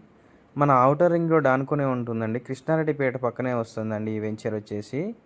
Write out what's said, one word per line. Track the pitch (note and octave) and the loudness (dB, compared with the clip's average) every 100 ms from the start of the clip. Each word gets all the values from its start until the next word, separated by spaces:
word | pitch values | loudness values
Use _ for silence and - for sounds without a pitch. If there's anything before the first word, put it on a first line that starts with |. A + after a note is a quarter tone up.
| - _ _ _ _ - | -14 _ _ _ _ 0
మన | D3 C3 | 4 6
ఔటర్ | B2+ D3 F3 | 6 6 4
రింగ్ | E3+ E3 | 4 2
రోడ్ | D#3+ C3+ | 4 4
ఆనుకునే | C3 C3+ D3 | 2 0 -2
ఉంటుందండి. | C#3 B2 A#2+ A2+ A2 A#2 | 0 -2 -4 -4 -2 -4
కృష్ణారెడ్డిపేట | B2+ C3 - D#3+ D#3 C#3 C3+ B2+ | -6 -8 -2 -2 0 0 0 0
పక్కనే | B2 - B2+ | -4 -2 -4
వస్తుందండి | B2 A2+ - A2 G#2+ A2 | -2 -4 -6 -4 -4 -4
ఈ | G#2+ | -4
వెంచర్ | G#2+ G#2+ A#2 | -4 -6 -4
వచ్చేసి. | G#2+ G#2 G#2 G#2 B2+ G3 A#3 | -6 -6 -8 -6 -6 -6 -10